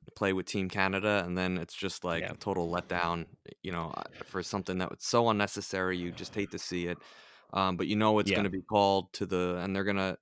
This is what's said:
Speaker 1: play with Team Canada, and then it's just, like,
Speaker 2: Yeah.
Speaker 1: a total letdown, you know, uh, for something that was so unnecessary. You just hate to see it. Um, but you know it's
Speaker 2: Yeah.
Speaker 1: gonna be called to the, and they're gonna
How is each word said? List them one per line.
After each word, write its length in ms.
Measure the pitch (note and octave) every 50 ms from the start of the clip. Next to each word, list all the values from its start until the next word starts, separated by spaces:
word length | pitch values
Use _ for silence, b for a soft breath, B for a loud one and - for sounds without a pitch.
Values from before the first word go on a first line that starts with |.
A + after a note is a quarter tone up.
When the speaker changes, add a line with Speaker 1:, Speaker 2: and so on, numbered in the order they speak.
| - - -
Speaker 1:
play 160 | - G#2 F#2+
with 140 | F#2+ F#2 F2
Team 240 | - - G2+ F#2 F2+
Canada, 540 | - G2+ F#2+ F#2+ G2 F#2+ G2+ G#2+ G#2 G2 F2
and 100 | F2+ F2+
then 220 | F#2 F#2 F2+ F2+
it's 160 | E2+ E2 - -
just, 300 | - G2 F#2 - - -
like, 260 | F2 E2 E2 - -
Speaker 2:
Yeah. 40 | -
Speaker 1:
a 20 |
total 320 | - - G2+ F#2+ F#2 E2+ E2+
letdown, 540 | F2 F2 - - F2+ F2 F2 E2+ E2+ E2+ D#2+ - - _ - - - _ -
you 80 | F#2
know, 180 | F2 E2+ E2 D#2+ -
uh, 60 | G1+ - - - - -
for 200 | - - F#2 F2
something 340 | - G#2 G2 F2+ G2 F#2
that 140 | F#2 F2+ -
was 120 | - - -
so 240 | - B2+ A#2 A#2
unnecessary. 720 | A2+ G#2+ G2+ G2+ G2+ - G2+ - - G2 F#2 F#2 F#2 F#2
You 140 | F2+ F2 F2
just 240 | F2+ - F2+ - -
hate 160 | G#2+ G2+ -
to 80 | - F2+
see 260 | - - F#2 F2+ F2
it. 160 | F2 E2+ - B B B B B B B B B B
Um, 260 | - G2 F#2+ F#2+ F2+
but 100 | F2 F#2
you 80 | D#2+ G#2+
know 240 | G#2+ A2 G#2+ G#2+ G#2
it's 100 | G2 G2
Speaker 2:
Yeah. 20 |
Speaker 1:
gonna 180 | F#2+ G#2 G2+ F#2
be 100 | F#2 F#2+
called 500 | - - G#2+ G2+ G2+ G2 G2 F#2+ F#2 - -
to 120 | - G2+
the, 320 | F2 F#2 F2+ F2+ F2+ F2 F2+ F#2
and 120 | G2 F#2+
they're 80 | G2 F#2+
gonna 360 | G#2 G2 G2 F#2+ F#2+ - -